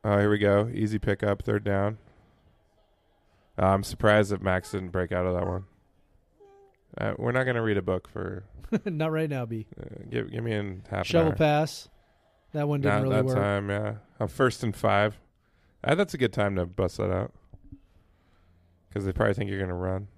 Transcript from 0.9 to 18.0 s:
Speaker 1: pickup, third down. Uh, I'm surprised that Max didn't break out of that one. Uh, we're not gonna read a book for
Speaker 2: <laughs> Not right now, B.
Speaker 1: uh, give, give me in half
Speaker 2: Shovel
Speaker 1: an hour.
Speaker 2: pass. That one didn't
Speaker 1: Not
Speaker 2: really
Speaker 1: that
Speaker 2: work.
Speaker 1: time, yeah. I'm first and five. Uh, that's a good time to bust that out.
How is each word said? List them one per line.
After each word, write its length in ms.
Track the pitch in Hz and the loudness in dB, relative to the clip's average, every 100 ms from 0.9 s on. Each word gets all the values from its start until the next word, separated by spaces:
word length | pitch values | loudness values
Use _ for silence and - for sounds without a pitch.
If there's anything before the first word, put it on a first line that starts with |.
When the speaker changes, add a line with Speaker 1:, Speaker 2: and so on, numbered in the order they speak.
| 107 | 0
Speaker 1:
pickup, 420 | 107 101 104 101 | -2 0 0 -2
third 200 | - 104 | -2 -2
down. 340 | 104 98 101 110 - _ _ _ _ _ _ _ _ _ _ _ _ _ _ - | 0 0 -2 -4 -16 _ _ _ _ _ _ _ _ _ _ _ _ _ _ 2
Uh, 100 | 95 | 4
I'm 160 | 98 | 4
surprised 460 | 98 - 110 107 101 | 0 2 4 6 4
that 100 | 98 | 0
Max 300 | 95 92 - | 0 0 -2
didn't 180 | 98 92 | -8 -4
break 220 | 92 87 | -4 -2
out 140 | 95 92 | 0 0
of 80 | |
that 140 | 90 90 | 0 -2
one. 160 | 92 98 _ _ _ _ _ _ _ 403 392 403 _ _ - | -4 -8 _ _ _ _ _ _ _ -20 -20 _ _ _ -6
Uh, 160 | 104 104 | -6 -4
we're 140 | 117 | -2
not 120 | 123 127 | -2 0
gonna 160 | 120 | 0
read 160 | 113 101 | 0 0
a 40 | |
book 260 | 90 92 - | 0 -4 -6
for 360 | - 92 95 98 - - | -10 -8 -10 -14 -20 -4
Speaker 2:
<laughs> 200 | 226 202 | -4 -2
Not 260 | 156 160 | -4 -2
right 180 | 156 156 | -2 -2
now, 160 | 135 117 | -4 -6
B. 220 | 113 107 - | -8 -10 -16
Speaker 1:
uh, 40 | - - 110 | -14 -14 -6
give, 220 | 117 113 | -6 -4
give 120 | 117 | -6
me 80 | 117 | -2
in 300 | 104 101 92 - | -2 -4 -8 -6
half 160 | 98 - | -6 0
Speaker 2:
Shovel 220 | 170 160 | 2 2
Speaker 1:
an 40 | |
hour. 40 | - | 4
Speaker 2:
pass. 500 | 156 147 156 - - _ _ _ _ _ _ | 4 4 0 -6 -16 _ _ _ _ _ _
That 140 | 147 147 | -4 -2
one 140 | 143 | 0
didn't 140 | 101 104 | 2 2
Speaker 1:
Not 80 | |
Speaker 2:
really 120 | 131 107 | 2 2
Speaker 1:
that 80 | 104 | 2
Speaker 2:
work. 100 | 104 | 2
Speaker 1:
time, 320 | 101 101 101 | 2 0 0
yeah. 240 | 101 107 107 _ _ | -2 -2 -8 _ _
I'm 80 | 107 | -6
first 360 | - 127 - | 2 2 2
and 120 | 120 - | -4 0
five. 440 | 107 101 107 - _ _ _ _ _ _ | 2 4 2 -2 _ _ _ _ _ _
Uh, 120 | - 160 | 0 2
that's 180 | 202 | 0
a 40 | 143 | 2
good 160 | 120 | 0
time 220 | - 101 95 | 2 0 0
to 100 | 87 | -2
bust 320 | 95 92 - | 0 -2 0
that 140 | 98 | -2
out. 200 | 92 117 - _ - - - _ _ | 0 -4 -10 _ -20 -20 -20 _ _